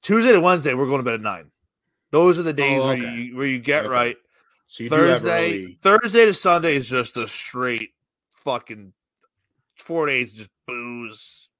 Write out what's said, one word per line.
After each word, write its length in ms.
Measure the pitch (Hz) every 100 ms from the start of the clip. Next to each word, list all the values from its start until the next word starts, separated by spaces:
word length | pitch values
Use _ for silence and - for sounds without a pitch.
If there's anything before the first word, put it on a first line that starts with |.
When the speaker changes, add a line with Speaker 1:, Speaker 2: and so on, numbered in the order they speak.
Speaker 1:
Tuesday 300 | - 214 240
to 80 | 208
Wednesday, 340 | 175 180 143
we're 120 | 127 135
going 120 | 139
to 60 |
bed 100 | 123
at 60 | 113
nine. 320 | 107 90 78 _ _ _ _ _ _
Those 260 | 151 175 170
are 40 |
the 100 | 165
days 280 | 147 139 139
Speaker 2:
Oh, 40 | 131
Speaker 1:
where 80 | 127
Speaker 2:
okay. 180 | 117
Speaker 1:
you, 220 | 120 123 127
where 100 | 139
you 140 | 131
get 240 | 120 143
Speaker 2:
Okay. 80 | 135
Speaker 1:
right. 240 | 123 120 120 _ _ _ _ _
Speaker 2:
So 160 | -
you 60 | 120
do 60 | 156
have 240 | 170 127
Speaker 1:
Thursday, 260 | 175 170 170 -
Speaker 2:
early 200 | 90 -
Speaker 1:
Thursday 420 | 190 214 226 226
to 100 | 220
Sunday 400 | 190 190 175 165
is 140 | 143 117
just 280 | 127 117 -
a 120 | 110
straight 640 | - - 123 127 117 110 _ _ _ _
fucking 640 | _ - 123 _ 110 98 _ _ _ _ _ _ _ _ _
four 240 | - 165 147
days, 260 | 131 120
just 180 | 104 107 _ -
booze 840 | 123 120 120 113 107 - - _